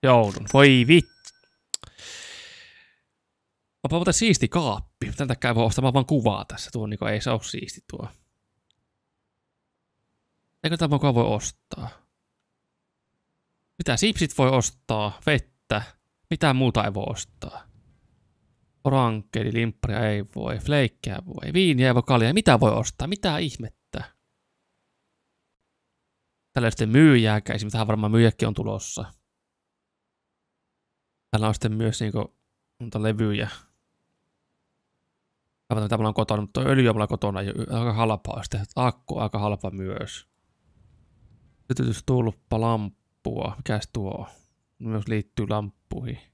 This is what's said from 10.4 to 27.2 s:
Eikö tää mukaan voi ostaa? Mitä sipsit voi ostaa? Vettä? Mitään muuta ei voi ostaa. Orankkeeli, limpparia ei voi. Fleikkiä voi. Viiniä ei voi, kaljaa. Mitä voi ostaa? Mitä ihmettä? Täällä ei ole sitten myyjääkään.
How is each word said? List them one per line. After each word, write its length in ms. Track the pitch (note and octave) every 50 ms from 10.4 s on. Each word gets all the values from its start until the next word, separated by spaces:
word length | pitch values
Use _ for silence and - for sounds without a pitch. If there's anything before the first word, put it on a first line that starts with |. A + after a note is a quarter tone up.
| _ _ _ _ -
Eikö 120 | D#3 E3
tää 120 | E3 E3+ D3
mukaan 260 | D3 C#3 C#3+ C#3+ B2
voi 100 | A#2 A#2
ostaa? 680 | A2 A2 G#2+ - - - _ _ _ - - - A2+ - - _ _ _ _ _ _ _ _ _ _ _ _ _ _ _ _ _ _ _ _ _ _ _ _ _ _ _ _ _ _ _ _ _ _ _ _
Mitä 180 | - - B2
sipsit 420 | A2 - A3 A3 - B2 - - -
voi 100 | C3+ B2+
ostaa? 720 | C3+ B2+ A2 - - _ _ - A#2 G#2+ G#2 G#2 - - -
Vettä? 560 | - D3+ B2+ - _ _ _ _ _ A2 G#2+ A2 - - _ _ _ _ _ _ _
Mitään 260 | E3 - - D3+ C3
muuta 280 | B2+ C3 B2 - A2+ G#2
ei 100 | G#2 G2
voi 100 | G2+ G2+ -
ostaa. 540 | A2 - - _ _ _ - - - - - _ _ - _ _ _ _ _ _ _ _ _ _ _ _ _ _ _ _ _ _ _ _ _
Orankkeeli, 680 | - C3 C3+ B2+ A#2 A2 G#2+ G2+ _ - A#2 A2 A2+ A2
limpparia 560 | A#2 A#2 A2+ G#2 _ - - G#2 G#2+ A#2 G#2+
ei 160 | G#2 G#2 G2 - -
voi. 240 | - - A#2+ A2+ G#2+
Fleikkiä 600 | - - D3 D3 C3 A2+ _ _ - - G2 - -
voi. 260 | F#3 - - - - -
Viiniä 340 | F3 F#3+ F3 D3 B2 B2+ C3
ei 60 | A#2+
voi, 80 | B2+ -
kaljaa. 300 | - C3+ A#2+ A2+ A2+ D3
Mitä 280 | G#3+ A3 - C3 A2+
voi 120 | - A2 A2
ostaa? 360 | A2+ A2 - - _ B2+ D3
Mitä 300 | G#3+ - - F#3+ D3+ D#3
ihmettä? 600 | - D3 - - A2+ G#2+ - _ _ _ - A2 A2 - _ _ _ _ _ _ _ _ _ _ _ _ _ _ _ _ _ _ _ _ _ _ _ _ _ _ _ _ _ _ _ _ _ _ _ _ _ _ _ _ _ _ _ _ _ _ _ _ _
Täällä 120 | C3 A#2+
ei 20 |
ole 40 | A2+
sitten 180 | G#2+ - A2+ G#2+
myyjääkään. 680 | A2 C#3 D#3 D#3+ C#3+ A#2+